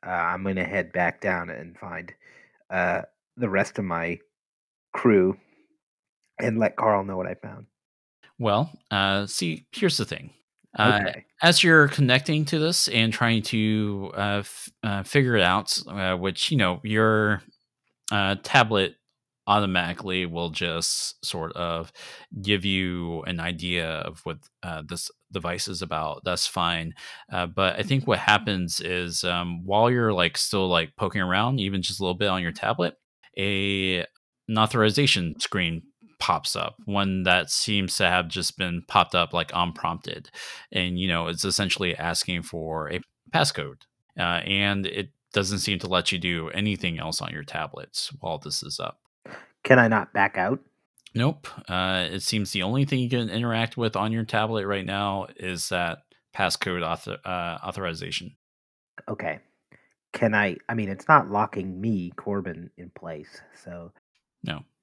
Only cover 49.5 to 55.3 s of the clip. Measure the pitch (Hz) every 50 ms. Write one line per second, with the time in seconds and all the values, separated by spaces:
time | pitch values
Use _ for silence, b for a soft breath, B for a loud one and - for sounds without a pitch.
49.5 | B B _ - 131 127 120 113 110 107 - - _ 98 98 98 - 92 90 98
50.5 | 127 135 _ _ _ _ _ _ _ _ _ - _ 113 117 143 160 147 _ -
51.5 | - - - - 92 90 92 92 95 92 90 80 85 95 - - - 107 101 92
52.5 | - 98 90 95 117 135 139 139 143 127 127 120 127 123 117 110 87 110 120 120
53.5 | 113 110 117 113 - - 117 110 110 98 101 110 113 113 113 107 - 110 107 110
54.5 | 113 110 98 98 101 98 95 - 98 98 101 101 98 98 92 -